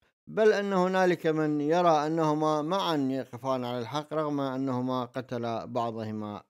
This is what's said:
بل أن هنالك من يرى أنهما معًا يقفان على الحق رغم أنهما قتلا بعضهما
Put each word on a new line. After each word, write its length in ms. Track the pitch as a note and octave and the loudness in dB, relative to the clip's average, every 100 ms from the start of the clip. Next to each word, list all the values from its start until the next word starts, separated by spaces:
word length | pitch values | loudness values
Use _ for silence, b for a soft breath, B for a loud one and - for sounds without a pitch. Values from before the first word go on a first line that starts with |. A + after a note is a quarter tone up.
| _ _ - | _ _ -8
بل 260 | E3 A3 | 2 4
أن 200 | G3 G3+ | 4 2
هنالك 540 | F#3+ F#3 F#3+ F#3 E3 D#3+ | 2 2 4 4 2 0
من 340 | D#3 D3+ D3 | 0 0 0
يرى 460 | D3 E3+ F3 D3+ D3+ | 2 4 4 4 2
أنهما 560 | E3 D#3 D3+ D#3 D3+ | 0 2 2 2 0
معًا 340 | D3+ F#3+ F3+ D3+ | 0 0 0 0
يقفان 680 | C3+ C3+ A#2+ A#2+ C3 C3 | 0 -2 -6 -8 -4 -2
على 140 | B2 B2 | -2 -6
الحق 360 | A2 C#3+ D3 | -6 -6 -4
رغم 260 | D3+ D3+ C#3+ | -4 -2 -2
أنهما 640 | C#3 C3 C3+ B2+ B2+ B2+ | -2 -2 -2 -2 -2 -2
قتلا 600 | A#2+ C3 B2 B2 A#2 A2+ | -4 -8 -8 -6 -4 -4
بعضهما 800 | E2+ A#2+ A#2 A2 A2 G#2+ G#2+ G2+ | -4 -4 -4 -4 -6 -6 -8 -10